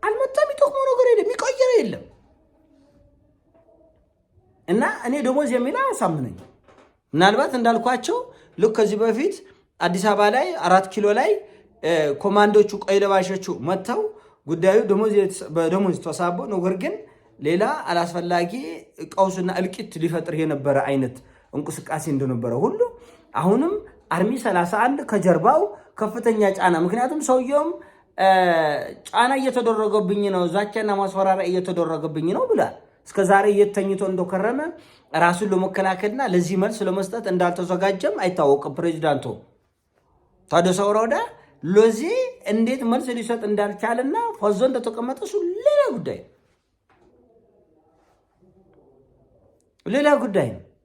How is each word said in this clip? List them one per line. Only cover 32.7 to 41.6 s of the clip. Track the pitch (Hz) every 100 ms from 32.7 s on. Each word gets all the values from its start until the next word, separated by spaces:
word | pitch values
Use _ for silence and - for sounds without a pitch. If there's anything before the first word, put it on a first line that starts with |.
| - _ _
እስከ | - -
ዛሬ | 190 196 208
የት | 202 208
ተኝቶ | 202 196 196 196
እንደከረመ | 185 180 190 214 262 311 - - _ _
ራሱን | 156 175 175 208
ለመከላከልና | 185 185 185 190 185 208 254 254
ለዚህ | 180 170 185
መልስ | 202 226
ለመስጠት | 190 185 190 233 208
እንዳልተዘጋጀም | 180 175 175 175 180 190 190 294 415
አይታወቅም። | 185 175 143 139 143
ፕሬዚዳንቱ | 135 170 160 156 139 123 101 _ _ _ _ _ _ _ _ _ _ _
ታደሰ | 160 180 180 202
ወረደ | 208 226 339 466 - _ _